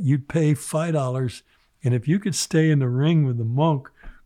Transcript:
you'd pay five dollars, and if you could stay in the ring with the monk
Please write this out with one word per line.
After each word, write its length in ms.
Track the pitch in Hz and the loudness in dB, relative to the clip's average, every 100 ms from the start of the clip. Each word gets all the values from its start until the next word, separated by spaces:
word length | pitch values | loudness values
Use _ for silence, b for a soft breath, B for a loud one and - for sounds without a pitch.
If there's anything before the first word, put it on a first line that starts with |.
you'd 260 | 160 143 - | 0 0 0
pay 260 | 165 151 | 0 2
five 400 | 147 - 156 170 | 0 -2 -4 -2
dollars, 500 | 156 131 127 127 - - _ _ _ | -2 -2 -2 -4 -6 -18 _ _ _
and 100 | 123 | -2
if 140 | 123 127 | 0 0
you 100 | 190 | 0
could 160 | 196 - | 0 -4
stay 360 | - 160 160 | -2 2 4
in 80 | 147 | 2
the 100 | 127 | 2
ring 360 | 127 151 170 139 | 0 2 2 2
with 120 | 120 | -2
the 60 | 113 | -2
monk 440 | 127 160 143 - _ b b | 0 0 0 -4 _ b b